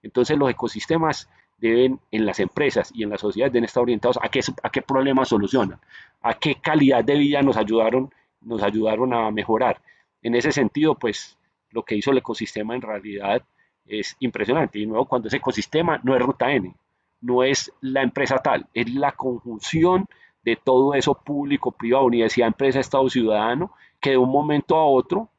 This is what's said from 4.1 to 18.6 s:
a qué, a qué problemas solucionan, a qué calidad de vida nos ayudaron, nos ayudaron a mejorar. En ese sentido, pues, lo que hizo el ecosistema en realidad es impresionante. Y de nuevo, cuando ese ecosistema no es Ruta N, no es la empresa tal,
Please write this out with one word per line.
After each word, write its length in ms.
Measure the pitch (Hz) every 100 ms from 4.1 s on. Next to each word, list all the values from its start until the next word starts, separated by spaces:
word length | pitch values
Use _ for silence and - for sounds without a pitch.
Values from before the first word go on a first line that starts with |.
| 123
a 80 | 113
qué, 100 | 131 123 -
a 80 | -
qué 120 | 135
problemas 460 | - 135 139 135 127
solucionan, 500 | 110 101 131 104 - _ - - _
a 120 | -
qué 220 | - 156 139
calidad 480 | - 156 135 131
de 120 | 113 143
vida 240 | 143 143
nos 140 | 139 110
ayudaron, 540 | 104 113 110 127 135 _ _ _
nos 220 | 113 113
ayudaron 500 | 101 110 110 110 127
a 160 | 117 110
mejorar. 500 | 107 101 110 123 - _ _ _ _
En 120 | 117
ese 160 | 120 135
sentido, 460 | 143 117 147 156 139
pues, 420 | 117 101 - _ _ _ _
lo 140 | 113
que 100 | -
hizo 160 | 104 120
el 80 | 135
ecosistema 560 | 123 110 107 - 107
en 80 | 123
realidad 600 | 117 104 104 101 98 117 _ _ _ _ _
es 300 | 107 98 -
impresionante. 600 | 127 - 104 147 135 104
Y 40 |
de 60 | 107
nuevo, 160 | 110
cuando 240 | 135 127 107
ese 80 | 135
ecosistema 640 | - 123 - 151 170 156
no 140 | 123 131
es 60 |
Ruta 280 | 123 - 127
N, 240 | 139 90 - _ _ _ _
no 240 | 120 123
es 280 | 131 139 - _
la 220 | 131 135
empresa 360 | 131 - 135 135
tal, 280 | 151 98